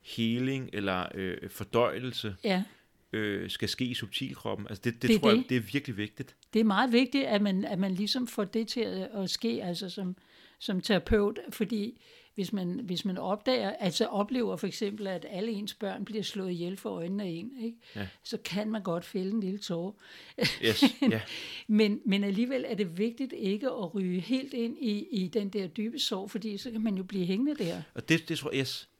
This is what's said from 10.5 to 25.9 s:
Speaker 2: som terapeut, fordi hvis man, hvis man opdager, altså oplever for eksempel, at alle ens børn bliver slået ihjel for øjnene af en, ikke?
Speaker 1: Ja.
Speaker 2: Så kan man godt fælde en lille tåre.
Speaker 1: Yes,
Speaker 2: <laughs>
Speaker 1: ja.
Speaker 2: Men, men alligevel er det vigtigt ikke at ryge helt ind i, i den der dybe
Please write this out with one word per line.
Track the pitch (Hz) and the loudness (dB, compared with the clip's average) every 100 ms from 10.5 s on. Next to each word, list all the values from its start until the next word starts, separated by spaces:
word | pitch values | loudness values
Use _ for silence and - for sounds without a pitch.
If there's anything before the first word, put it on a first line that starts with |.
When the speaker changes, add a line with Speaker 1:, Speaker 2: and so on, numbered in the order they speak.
| _ | _
Speaker 2:
som | - 185 | -2 -2
terapeut, | - 190 - 208 202 226 285 | 4 2 6 4 4 0 -10
fordi | - 196 226 208 - - - - - | -4 -2 0 -2 -8 -20 -20 -14 -6
hvis | 180 | -2
man, | 202 180 180 | -2 -2 -4
hvis | 202 175 196 | -4 -2 -2
man | 185 | -2
opdager, | 185 202 - 254 196 | -2 0 2 2 0
altså | 269 190 - 220 | 0 -2 2 2
oplever | 202 208 254 208 175 | 2 0 2 0 0
for | 196 | -2
eksempel, | - 202 208 196 | -2 -4 -2 -4
at | 180 - | -4 -6
alle | 185 220 | -4 -2
ens | 202 208 | -2 -6
børn | - 202 190 202 | -6 -6 -4 -4
bliver | 214 | -4
slået | 185 202 190 | -4 -4 -2
ihjel | 175 175 190 | -2 -2 -4
for | 214 | -6
øjnene | 185 170 196 | -4 -2 -2
af | 196 | -2
en, | 165 220 269 | -4 -8 -6
ikke? | 226 233 - - | -8 -8 -12 -8
Speaker 1:
Ja. | 95 - | -8 -10
Speaker 2:
Så | - 226 - | -10 -8 -4
kan | 180 214 | -2 -2
man | 220 | -2
godt | 190 170 170 | -2 -2 -2
fælde | 196 185 | -4 -2
en | 220 | -2
lille | 190 196 | -2 -4
tåre. | - 170 180 - - - - - 240 - 113 | -4 -4 -4 -8 -20 -20 -14 -2 -2 2 2
Speaker 1:
Yes, | 107 269 - | 6 4 6
Speaker 2:
<laughs> | 262 | 2
Speaker 1:
ja. | 110 - - - - - | 2 -2 -10 -10 -10 2
Speaker 2:
Men, | 214 214 208 - | 6 6 4 2
men | 196 | 2
alligevel | 202 196 247 262 247 | 2 2 2 0 -2
er | 202 | -2
det | 190 170 | -2 0
vigtigt | 226 233 262 - | -2 0 -6 -2
ikke | 196 208 262 | 0 2 0
at | 247 175 208 | -2 -2 0
ryge | 185 180 | 0 0
helt | 175 262 277 | 0 0 0
ind | 254 233 - | -2 -2 0
i, | 247 208 370 233 | 0 0 0 -2
i | 185 | 0
den | 220 202 | 0 0
der | 208 185 | -2 -4
dybe | 190 214 | -2 -4